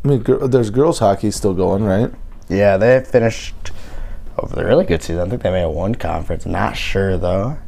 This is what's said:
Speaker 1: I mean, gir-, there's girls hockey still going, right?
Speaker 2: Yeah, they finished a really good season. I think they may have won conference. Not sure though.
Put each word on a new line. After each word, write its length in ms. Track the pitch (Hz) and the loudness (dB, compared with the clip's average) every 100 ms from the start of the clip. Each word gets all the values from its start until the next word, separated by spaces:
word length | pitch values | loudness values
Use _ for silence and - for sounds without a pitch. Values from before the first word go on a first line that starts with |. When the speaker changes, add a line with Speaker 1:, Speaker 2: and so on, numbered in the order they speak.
Speaker 1:
I 40 | 139 | 2
mean, 160 | 135 | 2
gir-, 240 | 120 127 139 | 2 0 4
there's 220 | 127 110 | 2 2
girls 300 | 117 156 - | 2 2 4
hockey 320 | 107 98 107 | 2 2 0
still 220 | - 104 | 0 0
going, 300 | 92 90 98 | 2 0 2
right? 280 | 107 95 123 - - - - | 2 2 0 -4 -14 -14 -4
Speaker 2:
Yeah, 300 | 95 101 95 | 2 4 4
they 260 | 113 127 | 4 4
finished 520 | 127 123 113 - - - - - - - - - - - | 4 2 2 -2 -10 -8 -6 -6 -8 -8 -8 -8 -6 -6
a 260 | - - | -6 -4
really 220 | 82 139 190 | 2 2 4
good 160 | 82 | -2
season. 220 | - 87 90 | -2 -4 -2
I 20 | |
think 120 | 120 | -2
they 80 | 95 | 0
may 100 | 92 | 0
have 100 | 82 | 0
won 240 | 78 95 - | -2 -2 -2
conference. 500 | 82 80 - - 85 | -2 -4 -4 -4 -4
Not 320 | 87 117 - | -2 -2 -2
sure 400 | - 98 98 90 | -2 0 0 0
though. 400 | 90 92 113 151 | 0 0 -2 -6